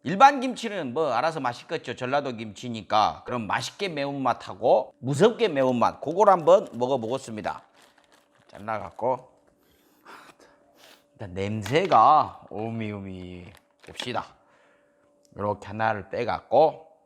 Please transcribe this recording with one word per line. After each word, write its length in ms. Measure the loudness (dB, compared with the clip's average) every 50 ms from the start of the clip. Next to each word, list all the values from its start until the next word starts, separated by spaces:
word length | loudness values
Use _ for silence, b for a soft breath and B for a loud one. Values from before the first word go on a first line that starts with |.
일반 380 | _ -6 6 8 8 8 8 4
김치는 540 | -4 -6 -6 -6 -8 -8 -6 -6 -6 -4 -2
뭐 180 | -2 0 0
알아서 280 | 0 0 0 0 -2 -2
맛있겠죠. 540 | -4 -4 -6 -6 -10 -8 -8 -8 -8 -8 -8
전라도 360 | -6 -4 -2 -2 -2 -2 -4
김치니까. 920 | -8 -8 -12 -12 -12 -12 -12 -10 -10 -10 -6 _ 2 2 2 2 0 -6 -10
그럼 200 | -8 -6 -6 -4
맛있게 420 | -4 -4 -4 -4 -8 -8 -8 -8 -6
매운맛하고 1040 | -4 -6 -6 -6 -6 -2 -2 -2 -2 -2 -6 -16 -12 -2 2 2 2 2 2 -4 _ _
무섭게 500 | -6 -6 2 4 4 4 4 2 -2 0
매운맛, 520 | 2 2 2 2 2 2 2 0 0 -2
그걸 300 | -8 -6 0 4 6 6
한번 380 | 6 6 6 6 6 6 6 -2
먹어보겠습니다. 920 | -4 -4 -2 0 0 -2 -2 -4 -6 -6 -6 -10 -12 -8 -8 -8 -8 -8 _ _ b b b b b b b b b b b b _ _ _ _
잘라갖고 840 | -20 -14 -8 -8 -8 -8 -8 -12 -12 -6 -4 -4 -4 -4 -8 _ _ _ _ _ _ _ B B B B B B B B B B B B B B B B B B B B _ _ b b b b b b b b
일단 220 | _ _ -14 -10 -6
냄새가 1120 | -6 -4 -4 -4 -4 -4 0 0 0 2 6 6 6 8 8 6 4 2 0 -6 -18 -20 -14
오미오미 960 | -10 -8 -8 -6 -6 -6 -8 -8 -8 -10 -10 -12 -12 -14 -14 -14 -16 -16 -18 -20 -20 -20 _ _ _ _ -20
봅시다. 400 | -20 -14 -12 -10 -6 -6 -8 -8 -10 -20 _ b b b b b b b b b b b b b b b _ _ _ _
요렇게 300 | -6 -4 -4 -4 -6 -10
하나를 420 | -14 -6 -2 -2 -2 -2 -2 -6 -8
빼갖고 800 | -6 -4 -4 -4 -4 -6 -4 _ 4 4 4 4 2 -4 -20 -20 _ _ _